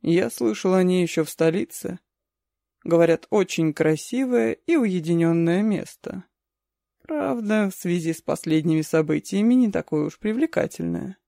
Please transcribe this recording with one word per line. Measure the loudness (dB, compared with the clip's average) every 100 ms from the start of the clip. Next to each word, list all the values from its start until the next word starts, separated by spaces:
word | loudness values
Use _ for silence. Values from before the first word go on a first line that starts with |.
Я | 2 2 0
слышал | -2 -2 0 0
о | 2
ней | 2 2
ещё | 0 -2
в | -4
столице. | 0 0 0 -6 -8 -12 -12 _ _ _ _ _ _ _ _
Говорят, | 0 4 4 2 0
очень | 0 0 0 -2
красивое | 2 0 0 -2 -4 0 2 0
и | -2 0 2
уединённое | 2 0 0 2 2 2 2 2
место. | 0 -2 -4 -14 -14 -14 -16 _ _ _ _ _ _ _
Правда, | -8 -4 -4 -4 0 0 0
в |
связи | -2 -4 -2 -2
с | -6
последними | -4 -6 0 0 2 0
событиями | 0 0 0 -2 -2 0 4
не | 4 4
такое | 0 -2 -2 -2
уж | -4
привлекательное. | -4 -2 0 0 -2 -4 -6 -4 -8 -14